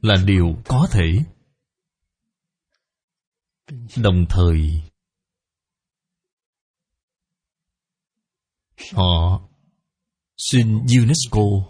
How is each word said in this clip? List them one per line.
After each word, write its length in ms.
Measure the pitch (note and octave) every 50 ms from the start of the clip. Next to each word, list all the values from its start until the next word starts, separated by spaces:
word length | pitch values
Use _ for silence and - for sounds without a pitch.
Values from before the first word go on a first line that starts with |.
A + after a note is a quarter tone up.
là 140 | - G#2+ G#2 F#2 F#2
điều 200 | G2 G2 F#2 F2 E2+ E2 - -
có 220 | - B2 B2+ D#3+ -
thể. 280 | - G#2+ E2+ D#2+ D#2+ G2+ D3+ - - _ _ _ _ _ _ _ _ _ _ _ _ _ _ _ _ _ _ _ _ _ _ _ _ _ _ _ _ _ _ _ _ _ _ _ _ _ _ _ _ _ _ _ _ _ _ _ C#3+ B2 A#2 A2 - -
Đồng 280 | A2+ G2+ F#2 F2+ F2 -
thời, 540 | - F#2 F2+ F2 E2 D#2+ D#2 D2+ D#2+ D#2+ D#2 - _ _ _ _ _ _ _ _ _ _ _ _ _ _ _ _ _ _ _ _ _ _ _ _ _ _ _ _ _ _ _ _ _ _ _ _ _ _ _ _ _ _ _ _ _ _ _ _ _ _ _ _ _ _ _ _ _ _ _ _ _ _ _ _ _ _ _ _ _ _ _ _ _ _ _ _ _ _ - - -
họ 480 | - F#2 F2+ F2 E2 E2 F2 F#2 F#2+ - - _ _ _ _ _ _ _ _ _ _ _ _ _ _ _ _ _ -
xin 400 | - - - B2+ A#2+ A2 A2 A2
unesco 640 | B2 B2 A#2+ B2+ A#2 A2+ B2 B2+ - - - G#2+ G#2+ G2+ G2+ G2 F#2+ -